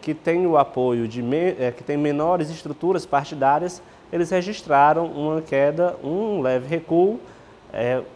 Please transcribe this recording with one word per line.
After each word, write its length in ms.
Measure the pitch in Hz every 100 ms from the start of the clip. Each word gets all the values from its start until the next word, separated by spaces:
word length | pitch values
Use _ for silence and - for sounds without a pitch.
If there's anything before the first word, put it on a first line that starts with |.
que 120 | -
têm 340 | 156 170 170 180
o 120 | 151
apoio 480 | 135 127 127 120 113
de 160 | 120
me-, 320 | 120 151 180 139
é, 140 | 123 -
que 80 |
têm 120 | - 147
menores 540 | 147 143 160 180 151
estruturas 560 | 160 156 143 175 180 -
partidárias, 760 | 139 143 151 135 151 175 - - - -
eles 180 | 170 170
registraram 760 | 185 180 208 165 139 147 156 165
uma 360 | 143 151 156
queda, 540 | 160 139 143 156 175 -
um 380 | 139 180 220 196
leve 260 | 127 127 131
recuo. 540 | 165 165 165 190 240 - - - - -
É, 300 | 107 120 127 -